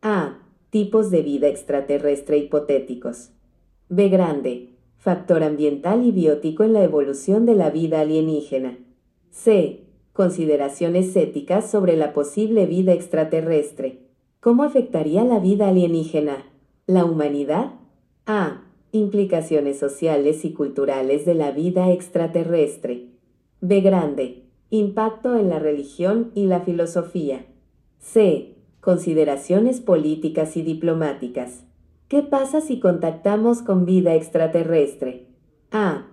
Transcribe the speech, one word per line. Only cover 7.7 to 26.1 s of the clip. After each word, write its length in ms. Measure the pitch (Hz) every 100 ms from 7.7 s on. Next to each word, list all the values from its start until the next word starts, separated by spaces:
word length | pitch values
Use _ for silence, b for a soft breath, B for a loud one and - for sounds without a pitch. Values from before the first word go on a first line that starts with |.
vida 320 | 151 160 156
alienígena. 760 | 151 156 160 151 143 135 131 120 - _ _ _ _
C. 540 | - 233 208 156 - - _ _
Consideraciones 1040 | - 180 175 160 143 139 - 170 175 185 190
éticas 520 | - 147 139 185 -
sobre 280 | 214 185 160
la 160 | 151
posible 540 | - 143 - 214 220 180
vida 260 | 170 185
extraterrestre. 1080 | 175 - 165 156 160 160 156 143 - 131 - _ _ _ _
¿Cómo 220 | 233 240
afectaría 600 | 285 269 247 - 156 175
la 160 | 240 226
vida 300 | 185 196 202
alienígena 760 | 185 175 165 160 156 147 139 - _ _ _ -
la 200 | 185 170
humanidad? 680 | 160 147 143 143 160 277 - - _ _ _ -
A. 380 | 214 165 - - _ _
Implicaciones 840 | 220 202 202 190 175 160 156 143 139
sociales 680 | 143 139 165 147 143 156
y 80 | 160
culturales 720 | - 139 - 143 135 131 143
de 100 | 156
la 180 | 165 147
vida 380 | 135 170 180 180
extraterrestre. 1160 | 180 - 175 165 170 165 170 147 - 131 123 - _ _ _ _ _
B 180 | 180 196
grande. 640 | 190 190 156 139 127 - _ _ _
Impacto 640 | 220 202 190 220 220 247 240
en 120 | 190
la 100 | 156
religión 720 | 151 147 143 - 180